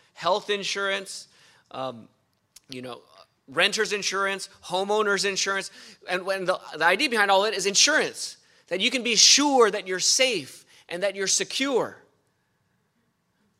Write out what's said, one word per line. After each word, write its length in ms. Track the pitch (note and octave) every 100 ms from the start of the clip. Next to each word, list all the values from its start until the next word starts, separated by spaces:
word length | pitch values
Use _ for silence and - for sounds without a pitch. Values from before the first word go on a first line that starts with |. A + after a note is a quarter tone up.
| _
health 360 | - E3+ G3+ G3+
insurance, 760 | G3+ F3+ G3 G3 G3 F#3+ - - _ _ _ _
um, 360 | C3 C3 A#2 - _ _ _ _ - -
you 120 | B2+
know, 200 | B2 A#2+ _ G2 _ _ -
renter's 420 | D3 G3 G3+ F#3+
insurance, 560 | G3+ F#3 F#3+ G3 G3 - -
homeowner's 600 | - F3+ G3 G#3+ G#3 F#3+ G3
insurance. 460 | F#3 G3 G3 F#3 - - - -
And 180 | F#3+ F#3
when 200 | F#3+ F3+
the, 120 | F3+ A#2 D3+
the 80 | E3
idea 240 | F#3+ D4+
behind 200 | A3+ G3+
all 120 | F#3+
that 120 | G#3+
is 120 | B3+ G3
insurance, 720 | G3 C#4+ D4+ D#3+ - - - _ _ -
that 100 | F#3
you 100 | A#3
can 140 | C4
be 140 | A#3 G#3
sure 520 | - - C#4+ C4 G#3+
that 180 | G3 F#3
you're 120 | F#3
safe 640 | - - C4 F#3+ B2+ - - - -
and 160 | F3
that 140 | G3+ G3
you're 100 | F#3+
secure. 720 | - F#3 - C#4 A#3 A#2+ - _ _ _ _ _ _ _ _ _ _ _ _ _ _ _ _